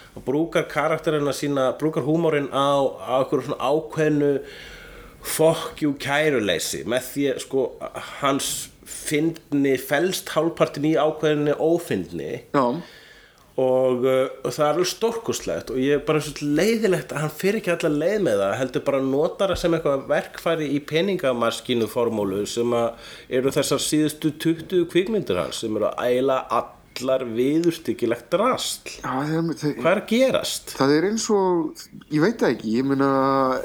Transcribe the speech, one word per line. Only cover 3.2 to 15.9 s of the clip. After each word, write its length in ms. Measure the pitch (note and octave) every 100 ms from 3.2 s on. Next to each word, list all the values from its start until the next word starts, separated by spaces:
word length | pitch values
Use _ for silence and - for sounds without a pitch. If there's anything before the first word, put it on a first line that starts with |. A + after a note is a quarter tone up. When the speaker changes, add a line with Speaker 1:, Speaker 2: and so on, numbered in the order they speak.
| C3+ C#3+ B2+
Speaker 1:
svona 160 | -
ákveðnu 720 | B2 D#3 D#3 D#3+ D#3 D3 C#3+ C#3 - - - - - - - -
fuck 600 | - - D#3 - - -
you 120 | D3+
kæruleysi 880 | C#3 C3+ C#3+ D#3 C3 G2+ E2 - D2
með 240 | D#2+ B2 -
því 160 | C#3+ C#3
að, 140 | -
sko, 240 | - C3+ B2 - - - -
hans 360 | - C#3 C#3 - - - -
fyndni 920 | - - - D3 E3 D#3+ - C#3+ C#3 C3
felst 520 | - D3 F3+ F#3 -
hálfpartinn 560 | D#3+ D#3+ - D#3+ D3 D3+
í 80 | D#3+
ákveðinni 600 | D#3 D#3 D#3 D3+ D3 C#3
ófyndni. 720 | D#3 E3 - G2+ E2+ E2+ D2 B2+ -
Speaker 2:
Já. 180 | D3 B2 D#3 - - - - - - - -
Speaker 1:
Og, 460 | C3 C3 C3 B2 C3
uh, 220 | C3 C3 -
og 140 | B2+
það 60 | C#3
er 80 | D3+
alveg 160 | D3+ F3+
stórkostlegt 840 | - A3+ A3+ - A#2 G2 E2 -
og 60 | B2+
ég 160 | C3+